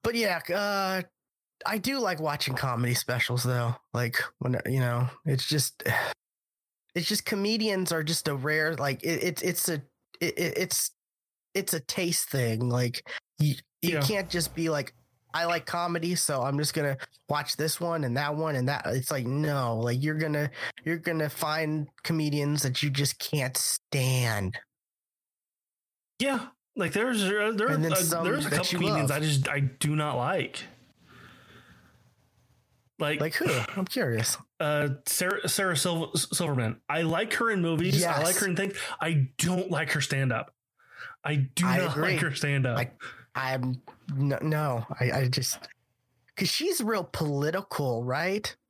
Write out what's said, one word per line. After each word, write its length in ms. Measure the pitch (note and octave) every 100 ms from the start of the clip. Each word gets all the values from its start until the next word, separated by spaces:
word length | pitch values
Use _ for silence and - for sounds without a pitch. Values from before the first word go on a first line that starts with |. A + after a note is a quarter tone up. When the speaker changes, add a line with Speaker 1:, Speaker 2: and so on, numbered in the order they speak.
Speaker 1:
But 100 | A3+ A#3
yeah, 240 | G#3 E3+ -
uh, 480 | F3+ G3+ G3+ F#3+ F#3+ F3+ _ _ _ _ _ -
I 120 | G#3+
do 180 | A#3+ C#4
like 220 | G#3+ D#3+
watching 340 | D#3 D3 -
comedy 400 | B2+ C3+ A#2 B2
specials 480 | B2 - B2 - B2
though. 320 | A#2+ B2 A#2+ A#2+ _
Like 300 | A#2+ A#2+ - - _
when, 240 | C3 B2 -
you 120 | C3
know, 280 | B2 A#2+ B2 - D3+
it's 220 | C3+ -
just, 340 | D3+ - _ - - - - _ _
<sighs> 580 | _ _ _ _ _ F3
it's 120 | E3
just 180 | G#3 -
comedians 640 | G3+ G3+ A3+ G#3+ F#3+ F3+
are 120 | E3
just 240 | D3+ E3 D#3
a 80 | C#3+
rare, 400 | C#3 D#3 D#3 D3+
like, 280 | C#3 C3
it, 200 | D#3+ E3
it, 200 | F3+ -
it's 240 | - E3+ -
a, 80 | D#3 - _ _ -
it, 160 | E3+ -
it, 200 | F3 -
it's, 340 | F3+ - - _ _ _ _ _ _ F#3+
it's 180 | F#3+
a 60 | E3+
taste 500 | - - F3 E3 -
thing. 400 | C#3 A#2+ A2+ B2
Like 340 | B2 B2 A#2+ - - _ -
you, 160 | D3 - _ _
you 120 | F3
Speaker 2:
Yeah. 80 | D#3+
Speaker 1:
can't 280 | C#3 G#3 F#3
just 240 | F3 D#3+
be 160 | - E3
like, 240 | D3 C3+ _ _ _ _
"I 120 | D#3+ E3+
like 200 | E3+ -
comedy, 480 | F3 F3 E3+ E3 F3
so 260 | - C#3
I'm 140 | B2+ C#3+
just 140 | D3 D#3+
gonna 220 | D3 C3 - _ -
watch 260 | D3 D3 -
this 220 | D#3 -
one 220 | E3+ E3
and 120 | C3+ A#2+
that 180 | D3 D3+
one 200 | D#3+ C#3
and 140 | B2
that." 160 | C#3+ -
It's 220 | C3+ B2+
like, 160 | C#3+ A#2+
no, 520 | C#3 D3+ C#3+ A#2+ A2+
like, 240 | A#2+ B2
you're 140 | D3+ D#3
gonna, 320 | D#3 D3 D3 - - -
you're 140 | D#3+ E3+
gonna 320 | F3 D#3+ D3+
find 580 | - D#3 D#3 D#3 D#3 D3 -
comedians 580 | - E3 D3+ D3 C#3+ D3+
that 200 | C#3 B2+
you 60 | D3
just 260 | C#3 C#3+ -
can't 380 | - D3+ B2+ B2
stand. 1000 | - - _ C#3+ C3 B2+ A#2+ G#2 F#2+ - - _ _ _ _ _ _ _ _ _ _ _ _ _ _ _
Speaker 2:
Yeah. 280 | C4+ C4 - _ _ -
Like 140 | F3
there's, 320 | G3+ B3 A3+
uh, 300 | F#3+ G#3 G#3 G#3+
there, 140 | A#3
Speaker 1:
And 120 | D#3 D#3+
then 80 |
Speaker 2:
uh, 20 | F#3
Speaker 1:
some 300 | E3 E3+ F3
Speaker 2:
there's 200 | C4 D3
a 40 |
Speaker 1:
that 80 | D3
Speaker 2:
couple 140 | F3+
Speaker 1:
you 40 | F3
Speaker 2:
comedians 300 | F3+ - C#3
Speaker 1:
love. 120 | C#3+
Speaker 2:
I 40 | D#3
just, 220 | C#3+ C3+
I 120 | C#3
do 340 | C#3 - D3+ D3+
not 220 | D3+ C3
like. 420 | C3 F#3 - - - - - _ - - - - - - - - - _ _ _ _ _ _ _ _ _ _ -
Like 220 | D3+ D3+
Speaker 1:
Like 120 | D#3 -
who? 140 | F4+ C3 A2+ F#3+
I'm 80 | F#3
curious. 520 | C4 D#3 A2+ A2+ - - _
Speaker 2:
Uh, 300 | D3+ D3 D3 C3+ -
Sarah, 420 | - F3+ G3 E3+
Sarah 280 | - F#3+ D#3
Sil-, 320 | F3+ E3 D#3+ D3+
Silverman. 640 | - - E3 C3 A2+ - -
I 120 | D3+
like 300 | E3 E3 A3 -
her 140 | A#3
in 100 | G3+
movies. 420 | E3+ D#3+ E3+ C#3+
I 140 | E3+ C#3+
like 80 | D#3+ F#3
Speaker 1:
Yes. 40 |
Speaker 2:
her 80 | G3
in 80 | F3
things. 200 | G3 - - -
I 280 | D#3+ D#3 C3 -
don't 320 | E3+ F3+ F3+
like 200 | D3+ D#3
her 100 | D3+
stand-up. 520 | - C#3 C3 A2+ - _ _ _ _ - - -
I 120 | D3 D3+
do 300 | C3 - F3+
Speaker 1:
I 120 | F3+
Speaker 2:
not 120 | F3 C#3+
Speaker 1:
agree. 140 | -
Speaker 2:
like 80 | -
her 120 | E3 C#3
stand-up. 420 | D3 C#3 B2+ A#2
Speaker 1:
I, 140 | B2 - - - - -
I'm, 460 | C3 C3 B2+ B2+ - - -
no, 240 | C#3 C#3+ C#3
no, 440 | D#3 D3+ D3+ A#2+ A2 -
I, 120 | B2
I 160 | - B2+
just, 300 | C3+ B2 - - - _ _ _ _ _ -
'cause 120 | F#3
she's 320 | - E4 E4+
real 220 | A3 G#3+
political, 1000 | F3 - D3+ C#3 D3 F3+ - - C#3 A#2
right? 520 | B2 C3+ F3 G3+ - -